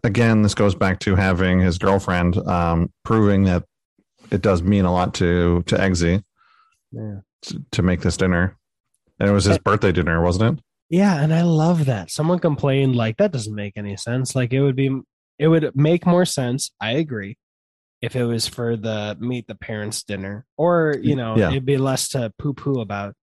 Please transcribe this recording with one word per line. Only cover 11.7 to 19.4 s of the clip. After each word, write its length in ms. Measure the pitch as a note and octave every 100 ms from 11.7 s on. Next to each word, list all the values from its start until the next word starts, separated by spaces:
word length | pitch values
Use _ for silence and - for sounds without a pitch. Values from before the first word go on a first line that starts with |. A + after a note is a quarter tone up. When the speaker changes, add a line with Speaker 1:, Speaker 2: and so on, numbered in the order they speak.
| E3+
Speaker 2:
that. 260 | C3+ A2 F2
Someone 280 | - D#3 F3+
complained, 580 | F3 C#3 C#3+ C3+ C3+ B2
like, 220 | A2 A2
"That 120 | G#3
doesn't 220 | D3 G#2+
make 200 | G#2 G#2 G#2
any 200 | G#2 G2
sense." 380 | - B2+ C3
Like, 180 | C3 A#2+
it 80 | C3+
would 140 | C#3 C3
be, 140 | C3+ C3+ - _ _ -
it 100 | D#3+
would 280 | E3 D3+ C3
make 300 | D3+ F3 F3+
more 180 | F3
sense, 460 | F3+ - B2 B2+ - _
I 120 | G#2+
agree, 440 | C3 D#3 A2+ G2 - _ _ _ _ _ _
if 160 | A#2 B2+
it 80 |
was 240 | A#2+ A#2 -
for 260 | - A#2 A2+
the 400 | A2 A2 G#2 G#2
meet 260 | A#2+ B2